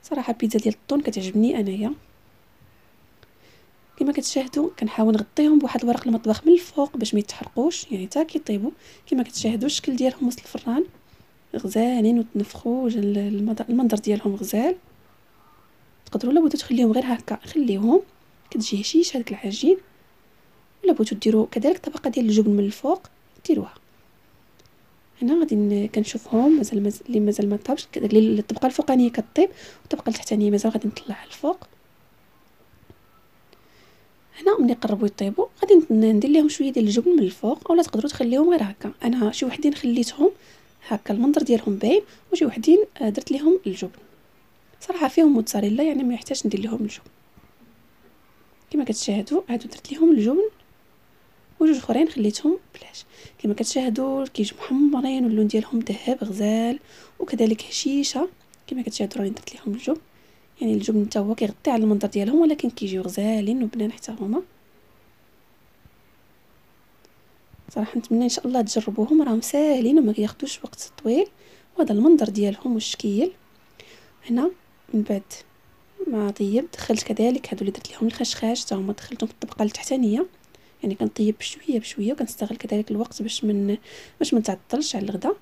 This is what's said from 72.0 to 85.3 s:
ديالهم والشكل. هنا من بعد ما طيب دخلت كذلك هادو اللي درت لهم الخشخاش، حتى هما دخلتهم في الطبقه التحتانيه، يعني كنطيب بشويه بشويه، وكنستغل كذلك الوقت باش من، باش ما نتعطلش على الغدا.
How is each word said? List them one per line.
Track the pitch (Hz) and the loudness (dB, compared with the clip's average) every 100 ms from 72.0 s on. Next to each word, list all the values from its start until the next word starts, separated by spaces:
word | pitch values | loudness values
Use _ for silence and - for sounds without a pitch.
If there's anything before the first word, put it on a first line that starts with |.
| 262 320 220 | 6 6 4
ديالهم | 208 202 196 254 | 0 0 -2 -4
والشكل. | 226 220 - 220 202 339 - _ _ _ _ - - - _ - | -4 -4 -6 -2 0 -2 -4 _ _ _ _ -20 -20 -20 _ -4
هنا | 233 311 370 _ _ - | 0 0 -2 _ _ -6
من | 220 | -4
بعد | 208 202 - - - _ _ _ _ - 370 | -2 -4 -6 -20 -20 _ _ _ _ -10 -6
ما | 220 208 | -2 -4
طيب | 202 202 214 320 | -2 -2 0 -2
دخلت | - - 214 | -12 -4 -4
كذلك | - 214 226 254 - | -4 -2 0 0 -6
هادو | - | -6
اللي | 202 | -6
درت | - - | -6 -14
لهم | - 226 | -4 -4
الخشخاش، | - 233 - 220 240 | -4 -8 -4 -4 -4
حتى | - | -6
هما | 196 190 | -6 -6
دخلتهم | 208 - 233 226 | -8 -10 -8 -8
في | |
الطبقه | - - - | -8 -14 -4
التحتانيه، | 208 - - 262 233 220 370 _ _ - _ _ | -4 -4 -6 0 0 0 -2 _ _ -20 _ _
يعني | 208 | -8
كنطيب | 196 214 - 214 214 | -4 -6 -2 -2 -2
بشويه | - - - 247 | -6 -12 -4 -4
بشويه، | 220 - 208 | -4 -6 -4
وكنستغل | 285 226 - 208 226 | -4 -6 -6 -8 -8
كذلك | 220 214 214 | -6 -4 -4
الوقت | 208 226 - | -6 -6 -8
باش | 208 - | -8 -4
من، | 214 202 202 208 - - - _ | -2 0 0 -4 -6 -20 -20 _
باش | 311 | 0
ما | 240 | 0
نتعطلش | 220 190 _ 247 302 220 | 0 -6 _ -4 -4 -4
على | |
الغدا. | 196 196 262 | -6 -4 -4